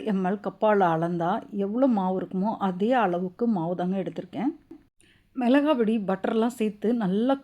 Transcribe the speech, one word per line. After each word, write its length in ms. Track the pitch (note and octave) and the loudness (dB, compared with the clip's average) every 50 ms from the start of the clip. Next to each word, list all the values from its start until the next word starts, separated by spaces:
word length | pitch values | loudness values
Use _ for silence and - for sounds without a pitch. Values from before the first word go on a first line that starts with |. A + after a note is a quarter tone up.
| - | -2
எம் 200 | G#3+ G3 F#3+ F#3 | 0 0 0 0
எல் 160 | F3+ G#3 G3+ - | 0 -2 -2 -4
கப்பால் 400 | G3 - - A3 G#3+ G#3 G3+ F#3 | -8 -4 0 2 4 4 4 4
அளந்தா 440 | E3+ E3 D#3+ E3 F3 F3 E3+ E3 F3 G#3 - - - - G3+ | 4 4 2 0 0 0 -2 0 0 -2 -2 -4 -6 -6 -4
எவ்வளோ 280 | G3 G3 G#3+ B3 C4+ C4 A3+ | -4 -2 0 2 2 4 4
மாவு 220 | G3 F#3 F#3 F#3+ F#3 | 2 2 0 -2 -2
இருக்குமோ 320 | - - - F#3 F#3+ A3+ - - G3 | -4 -4 -4 -2 -2 -2 -2 -2 -2
அதே 240 | F#3+ F3+ F3+ G3+ A#3 C4 B3 G#3+ | -2 -2 0 0 2 2 2 2
அளவுக்கு 400 | F#3 F3 F3 F#3 F3+ - - A#3 A#3+ A3 | 2 0 -2 -4 -6 -4 -2 0 0 0
மாவு 180 | F3 D#3+ E3+ F#3 | 0 0 -2 -2
தாங்க 220 | F3 F3+ F3+ F#3+ F#3+ | -2 -2 -2 -2 -2
எடுத்திருக்கேன். 520 | F3 E3 D#3+ F#3 G3+ - - - G#3 D4 E4+ - _ _ - - _ _ _ _ _ _ _ _ _ _ _ | -4 -6 -8 -10 -12 -10 -8 -4 -4 -4 -4 -6 _ _ -20 -20 _ _ _ _ _ _ _ _ _ _ _
மிளகாய் 400 | C4 B3 A#3 C4 D4 C#4+ D4+ D4+ A#3+ | -2 2 4 4 4 4 4 2 2
பொடி, 160 | A3+ G#3 A3+ A#3 G3 F3+ | 2 2 0 0 0 -2
பட்டர்லாம் 440 | F#3+ F#3 - A3+ A#3+ A3 A3+ A#3+ A#3 - | -2 -2 -2 -2 0 0 0 0 0 -2
சேர்த்து 300 | A3 G#3+ G3+ - - G#3 B3 A#3 | -4 -4 -2 -2 -2 -2 0 0
நல்லா 340 | G#3+ F3 F#3+ G#3 A#3 C4 C#4 C4+ | 0 0 0 0 2 0 0 0